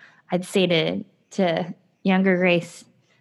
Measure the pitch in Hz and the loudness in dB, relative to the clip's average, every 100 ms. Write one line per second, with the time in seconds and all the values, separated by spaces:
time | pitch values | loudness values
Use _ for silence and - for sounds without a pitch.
0 | - _ - 180 185 202 180 165 160 190 | -20 _ -6 -6 -2 0 2 2 0 -4
1 | - _ _ - 180 165 175 - _ _ | -10 _ _ -4 -2 -2 -6 -12 _ _
2 | 190 185 190 180 180 175 170 - - _ | 0 2 2 2 2 0 -2 -16 -20 _
3 | _ _ | _ _